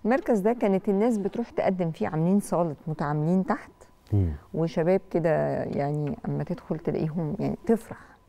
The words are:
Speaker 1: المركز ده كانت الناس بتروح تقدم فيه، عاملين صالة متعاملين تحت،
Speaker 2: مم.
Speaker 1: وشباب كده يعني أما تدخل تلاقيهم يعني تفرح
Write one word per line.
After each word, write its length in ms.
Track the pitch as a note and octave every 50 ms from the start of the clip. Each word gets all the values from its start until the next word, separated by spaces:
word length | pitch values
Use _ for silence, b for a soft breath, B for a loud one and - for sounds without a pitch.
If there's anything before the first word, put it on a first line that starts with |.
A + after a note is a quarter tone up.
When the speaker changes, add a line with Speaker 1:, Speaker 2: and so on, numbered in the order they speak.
| -
Speaker 1:
المركز 340 | G#3 B3 D4+ F4 - A#3+ G3+
ده 140 | F#3 A3 B3
كانت 360 | A#3+ A#3+ G#3 F#3+ F#3+ - G#3+
الناس 280 | G3 G3 G#3+ B3 A#3
بتروح 320 | G#3 F#3+ G3 - A#3 A#3 -
تقدم 420 | - - - - F#3+ F#3 F3+ E3
فيه، 160 | D#3 - G#3+
عاملين 320 | G3 D#3+ D#3 D#3+ F3 G3 G3+
صالة 360 | G3 - F#3 D#3+ F3 E3 C#3 - -
متعاملين 580 | D#3+ D#3 - E3+ D3 D#3 D3+ D3+ D#3+ F3+ F#3+ F#3
تحت، 260 | - G#3 - - - - _ - - _ _ _ - G#2+
Speaker 2:
مم. 200 | G2+ F#2+ E2+ D2+ C#2 B B -
Speaker 1:
وشباب 480 | D3+ E3 E3 - F3+ D#3+ F3 F#3 F#3+ - -
كده 520 | - F3 D#3 E3+ D3+ D3 D3 C#3+ C#3 - -
يعني 540 | - - C#3+ C#3 C#3+ D3 D3+ D3 C#3+ - - -
أما 160 | - C#3+ C#3+ D3
تدخل 360 | - F3+ - - - E3+ D3+
تلاقيهم 560 | - D#3 D3 - - D#3+ D3 F3+ E3 D3 - -
يعني 180 | C#3+ C#3 C#3+ - -
تفرح 320 | - A3+ G#3+ - - - - - - - _ _